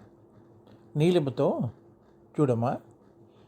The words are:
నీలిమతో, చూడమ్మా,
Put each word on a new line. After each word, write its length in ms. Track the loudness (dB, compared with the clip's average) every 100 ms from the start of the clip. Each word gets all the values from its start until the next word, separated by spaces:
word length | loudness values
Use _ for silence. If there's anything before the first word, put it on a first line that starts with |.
| -14 -20 -20 -20 -20 -20 -20 -20 -10 0
నీలిమతో, 640 | 2 2 0 -2 -2 0 -4 -8 -20 -20 _ -20 -10 -2
చూడమ్మా, 360 | 0 0 -2 -4 -10 -20 -20 -20 -20 -20